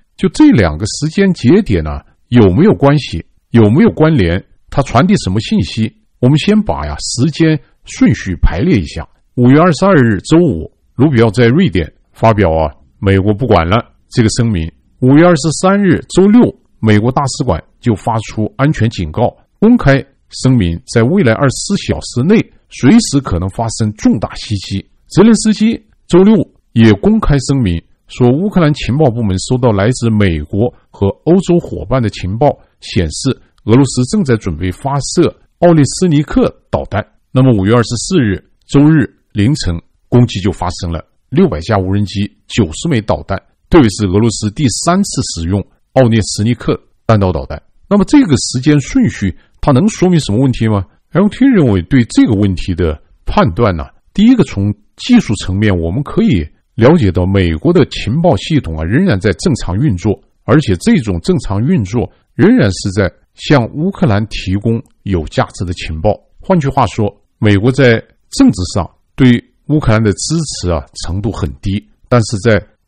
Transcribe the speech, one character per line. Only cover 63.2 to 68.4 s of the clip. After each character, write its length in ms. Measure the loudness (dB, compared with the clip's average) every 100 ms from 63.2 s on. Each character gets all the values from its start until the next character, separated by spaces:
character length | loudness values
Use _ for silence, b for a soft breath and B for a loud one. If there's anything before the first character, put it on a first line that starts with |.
| _
向 320 | -10 0 0 0
乌 160 | -6 -6
克 140 | -2 -2
兰 200 | -2 -4
提 280 | -8 -6 -4
供 260 | -2 -4 -8 _
有 200 | -6 -4 -4
价 200 | -6 -6
值 120 | -6 -10
的 80 |
情 260 | -8 -10 -4
报。 120 | -4 -4 _ _
换 200 | -2 0
句 80 | 0
话 180 | -2 -2
说， 240 | -2 -6 -6 _ -2
美 180 | 0 2
国 140 | 2
在 220 | 2 2 2 -2 _ _
政 120 | 0